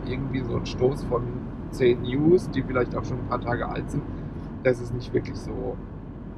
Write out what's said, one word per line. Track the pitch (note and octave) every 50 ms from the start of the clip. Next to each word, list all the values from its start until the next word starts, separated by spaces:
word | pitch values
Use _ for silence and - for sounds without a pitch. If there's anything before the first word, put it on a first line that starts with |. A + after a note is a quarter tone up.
| -
irgendwie | B2+ B2+ C3 C3+ C3 B2+ C3+
so | B2 A#2+ A#2+ A#2+
ein | -
Stoß | - - - B2+ C3 C#3+ - -
von | - B2 A#2 A#2+ A#2+ B2 - - - - - - -
zehn | - - C3 A#2+ B2 A#2+
News, | B2+ B2+ B2+ C#3+ D3+ D#3+ F3+ F#3 - -
die | - C3
vielleicht | B2+ B2+ B2+ B2+ A#2+ A#2 A#2+
auch | A#2 -
schon | - C3 A#2
ein | A#2 -
paar | B2 A#2
Tage | - A#2+ A#2+ A2+ - -
alt | - - B2+ -
sind, | - D3 - - - - - - - - - - - - -
das | C3 B2+ A#2+
ist | - - -
nicht | B2 - - -
wirklich | B2 - - - -
so | - - - - B2 - - - - - - - - - - - - - -